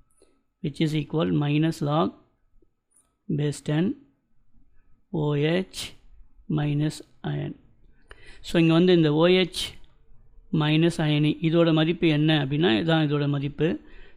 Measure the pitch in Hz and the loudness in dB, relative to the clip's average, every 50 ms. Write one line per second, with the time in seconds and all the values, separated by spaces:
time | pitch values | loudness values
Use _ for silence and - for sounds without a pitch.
0 | _ _ _ _ _ _ _ _ _ _ _ _ - 151 139 - 165 151 151 156 | _ _ _ _ _ _ _ _ _ _ _ _ -10 -8 -4 -2 -2 -2 -2 -2
1 | 143 - - 156 175 180 170 151 147 143 147 151 156 160 160 - 160 143 147 156 | -4 -4 -4 -2 -2 0 0 0 0 0 0 0 0 0 -2 -4 -4 -2 0 0
2 | 185 - - - _ _ _ _ _ _ _ _ _ _ _ _ _ _ _ _ | 0 -2 -4 -8 _ _ _ _ _ _ _ _ _ _ _ _ _ _ _ _
3 | _ _ _ _ _ - 160 143 147 147 139 - - - 151 156 175 214 - - | _ _ _ _ _ -6 -6 -4 -4 -4 -6 -6 -6 -4 -2 0 0 -2 -4 -6
4 | - _ _ _ _ _ _ _ _ _ - - - _ _ - - _ - - | -12 _ _ _ _ _ _ _ _ _ -20 -20 -20 _ _ -20 -20 _ -20 -20
5 | _ _ - 160 147 147 147 143 147 156 170 185 190 - - - - - - - | _ _ -8 -4 -4 -2 -2 0 0 0 0 -2 -4 -6 -10 -14 -14 -14 -16 -20
6 | - - - - - - - - - - 156 147 147 147 143 147 151 151 - - | -20 -20 -20 -20 -20 -20 -20 -18 -10 -6 -4 -2 -2 -2 -2 -2 -2 -4 -4 -8
7 | - _ _ - - 151 147 147 143 - - - _ _ _ _ _ - _ _ | -14 _ _ -12 -10 -8 -6 -6 -8 -10 -12 -14 _ _ _ _ _ -20 _ _
8 | - - - - - - - - - - - 175 165 160 160 165 180 185 180 175 | -20 -20 -20 -20 -20 -20 -20 -18 -10 -4 0 2 4 4 4 4 6 6 6 4
9 | 156 147 147 156 165 175 185 185 185 165 - - - - - - - - - _ | 4 4 2 4 4 4 4 2 2 -2 -4 -8 -10 -10 -12 -16 -20 -20 -20 _
10 | _ - - - - - - - - - - 160 151 151 151 156 165 170 165 - | _ -20 -20 -20 -20 -20 -20 -20 -10 -6 -2 -2 0 2 2 2 2 2 2 0
11 | 160 151 151 147 151 151 147 - 165 160 156 170 170 170 156 156 160 160 170 - | 0 0 2 2 2 0 0 0 -2 0 2 4 4 4 4 2 2 0 0 0
12 | 180 165 151 147 151 156 156 151 143 135 147 147 165 202 226 208 175 165 165 160 | 0 0 2 2 2 2 2 2 0 -2 -2 0 0 2 2 0 0 0 0 2
13 | 156 143 147 147 147 143 143 139 135 143 147 - 147 165 302 302 - - - - | 2 0 0 -2 -2 -2 -2 -2 -4 -6 -4 -2 -2 -2 -2 -4 -8 -14 -20 -20
14 | - - - | -20 -20 -20